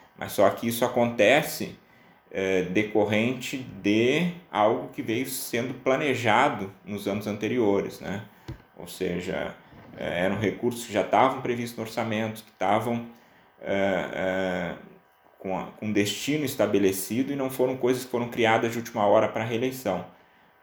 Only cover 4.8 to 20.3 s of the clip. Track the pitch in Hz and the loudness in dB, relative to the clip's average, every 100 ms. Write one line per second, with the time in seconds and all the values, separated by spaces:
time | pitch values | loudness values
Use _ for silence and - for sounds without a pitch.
4.8 | 139 - 113 113 131 - - 117 127 131 | -4 -8 -4 -4 -2 -6 -4 -4 -4 -4
5.8 | 135 135 151 117 113 110 - 101 98 - | 0 0 0 0 4 4 4 0 -8 -10
6.8 | - 101 98 104 104 104 107 123 104 98 | -10 -6 -4 -4 -4 -4 -2 2 2 2
7.8 | - - 82 101 113 - - - - - | 0 -8 -8 -8 -10 -18 -16 -16 -18 -18
8.8 | 90 - 92 87 90 73 73 - - - | -16 -6 -4 -4 -4 -4 -6 -10 -20 -20
9.8 | - - 80 85 95 101 104 - 120 117 | -20 -8 -4 0 0 0 -2 0 -4 -4
10.8 | - 104 - 101 131 131 127 120 117 - | -4 -2 2 4 4 2 -4 -4 -6 -8
11.8 | 113 - 113 107 110 110 - - 95 107 | -8 -4 -2 -2 -4 -6 -16 -4 2 2
12.8 | 117 117 - - - _ _ _ - 98 | 2 -4 -6 -16 -20 _ _ _ -2 0
13.8 | 139 87 69 - 92 92 92 90 87 - | 2 0 -2 -2 -2 0 0 -2 -4 -8
14.8 | - - _ _ _ _ 95 92 - - | -14 -20 _ _ _ _ -6 -4 -6 -8
15.8 | 107 101 101 - - 151 135 - 104 104 | -2 2 2 -2 -2 -2 -2 0 2 4
16.8 | 98 95 - 113 135 139 131 - 131 131 | 4 2 -4 -2 -2 -2 -4 0 0 2
17.8 | 123 127 - 120 117 120 110 117 117 117 | 0 0 -2 -4 -4 2 4 4 2 -2
18.8 | 113 113 104 110 107 113 117 113 131 131 | -6 2 6 6 4 0 -2 -2 -2 -4
19.8 | 101 90 - - _ | -4 -4 -6 -16 _